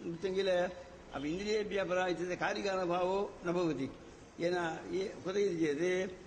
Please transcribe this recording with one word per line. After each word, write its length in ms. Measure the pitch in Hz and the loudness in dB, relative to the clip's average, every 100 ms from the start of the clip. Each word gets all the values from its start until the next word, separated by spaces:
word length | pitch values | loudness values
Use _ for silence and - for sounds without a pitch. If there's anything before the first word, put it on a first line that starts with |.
| - | -8
उक्तं 220 | 165 196 | -4 -2
किल? 160 | 185 196 180 180 - - - - | 0 2 4 2 -2 -14 -16 -10
अपि 140 | 143 147 | -6 -2
इन्द्रियेभ्यः 560 | 180 208 214 196 196 | -2 0 0 2 0
पराहृत्यते 520 | 180 180 185 165 180 170 | 2 2 2 0 -2 0
कार्यकारणभावो 1040 | 170 208 202 190 175 175 180 196 202 - 175 | 0 0 0 0 2 2 2 2 0 -4 -2
न 60 | |
भवति। 380 | 170 170 135 135 - - - - - | 2 2 0 -2 -6 -18 -18 -16 -2
येन 140 | 170 180 170 160 175 | 0 2 0 -4 -4
ये, 140 | 175 196 - | -2 -2 -4
कुत 120 | 147 196 | -2 2
इति 300 | 202 170 160 | 2 4 2
चेत् 460 | 143 180 185 196 - | 4 2 2 0 -6